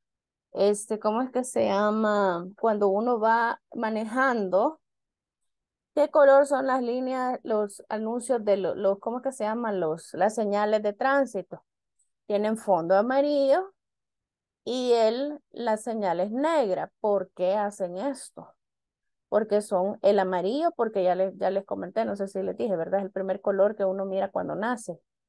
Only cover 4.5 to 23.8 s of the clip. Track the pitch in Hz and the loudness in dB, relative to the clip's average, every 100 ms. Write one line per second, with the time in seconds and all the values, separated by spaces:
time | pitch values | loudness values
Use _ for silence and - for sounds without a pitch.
4.5 | 185 269 311 _ _ _ _ _ _ _ | 2 2 -2 _ _ _ _ _ _ _
5.5 | _ _ _ _ - 302 311 277 269 285 | _ _ _ _ 0 2 6 8 8 6
6.5 | 262 262 254 240 254 254 254 254 247 - | 2 0 0 0 -2 -2 -2 -2 -4 -2
7.5 | 214 208 - - 214 220 240 233 240 208 | -2 -2 -8 -8 -6 -4 -4 -2 -2 2
8.5 | 202 180 - 196 196 233 247 269 262 214 | 2 0 0 0 0 -4 -6 -6 -4 -4
9.5 | 226 233 190 160 165 - - 202 220 208 | -2 -4 -2 -2 -4 -8 0 0 0 -2
10.5 | 202 214 214 208 202 262 277 254 202 175 | 0 0 0 0 -2 0 2 0 -4 -10
11.5 | 170 _ _ _ _ _ _ - 202 214 | -16 _ _ _ _ _ _ -4 -2 0
12.5 | 220 214 175 165 190 233 269 294 294 269 | -2 2 2 4 2 4 2 2 2 4
13.5 | 320 392 _ _ _ _ _ _ _ _ | 2 0 _ _ _ _ _ _ _ _
14.5 | _ - 254 247 233 220 240 294 294 _ | _ -6 -2 2 4 4 2 -4 -8 _
15.5 | - 233 214 240 220 196 170 202 233 302 | -6 -2 -2 -4 -4 -2 0 -2 -2 0
16.5 | 320 214 180 160 - 214 202 185 - 180 | 2 0 -2 -6 -4 0 0 -2 -2 0
17.5 | 208 208 202 180 180 269 262 - - 160 | 0 -2 -4 -6 -4 -6 -6 -12 -20 -20
18.5 | _ _ _ _ _ _ _ - 208 220 | _ _ _ _ _ _ _ -2 -2 0
19.5 | 208 208 190 190 220 196 202 185 180 185 | -2 0 0 0 0 2 2 2 0 -2
20.5 | 277 330 320 226 202 180 180 190 190 190 | 0 -2 -2 -2 0 0 2 -2 -2 -2
21.5 | 196 196 196 185 220 226 202 196 190 190 | -2 -4 -8 -6 -4 -4 -4 -6 -6 -6
22.5 | 190 233 175 165 196 190 190 190 196 - | -4 -4 -2 -2 -2 -2 -6 -4 -4 -2
23.5 | 196 208 214 | 2 2 2